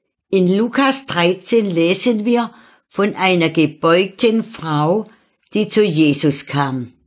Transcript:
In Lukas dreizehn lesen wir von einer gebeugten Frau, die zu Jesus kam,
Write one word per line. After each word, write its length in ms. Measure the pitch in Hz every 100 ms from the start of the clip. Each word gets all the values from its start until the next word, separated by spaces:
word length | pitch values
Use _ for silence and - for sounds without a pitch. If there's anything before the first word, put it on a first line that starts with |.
| _ _ _
In 180 | 190 180 196
Lukas 520 | 233 269 269 269 -
dreizehn 640 | 175 170 180 - 233 202
lesen 540 | 170 170 190 247 220
wir 300 | 208 240 226 - - _ _
von 280 | - 202 -
einer 340 | 185 180 160
gebeugten 960 | 160 147 - 165 170 196 - 233 220 220
Frau, 640 | - 160 147 151 208 214 _ _ _ _
die 140 | 208 208
zu 160 | 220
Jesus 600 | 208 156 156 143 151 143 -
kam, 480 | 143 139 131 117 _